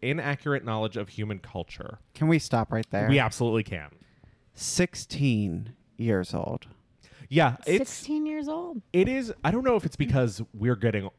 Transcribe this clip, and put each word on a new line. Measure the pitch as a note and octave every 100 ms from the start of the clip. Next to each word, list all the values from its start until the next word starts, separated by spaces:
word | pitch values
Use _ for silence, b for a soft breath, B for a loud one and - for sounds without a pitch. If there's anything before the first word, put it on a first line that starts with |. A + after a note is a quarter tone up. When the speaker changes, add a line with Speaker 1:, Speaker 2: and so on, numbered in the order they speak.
Speaker 1:
inaccurate | A#2 D#3 C#3 C#3 D3 C#3
knowledge | A#2 A2 A2 A2
of | G2+
human | - G#2+ G2
culture. | - F#2 E2+ - - - _
Speaker 2:
Can | - D#3
we | D#3+
stop | - A#2+ A2+
right | A2+ A2+
there? | G2 G#2+
Speaker 1:
We | C#3
absolutely | A2+ - A#2+ A2+
can. | G#2+ F2+ D2+ - b b b b b
Speaker 2:
Sixteen | - - - F3+ - - - C#3 A2 G2+ E2+ A2 - _ -
years | A#2 G2 F2+
old. | - - - - - _ _ B B B
Speaker 1:
Yeah, | C#3+ C#3+ A#2+ -
it's | F#3 C4
Speaker 3:
Sixteen | - - D4+ D4+
years | D4+ D4
old. | D#4 F4 C4 -
Speaker 1:
It | F3+ G3
is. | C4 A#3 -
I | C#3+
don't | A3
know | C4 A3+
if | D#3+
it's | -
because | - C3 B2 G2 A2+
we're | G#2 A2+ A#2+
getting, | A2+ G#2 F#2+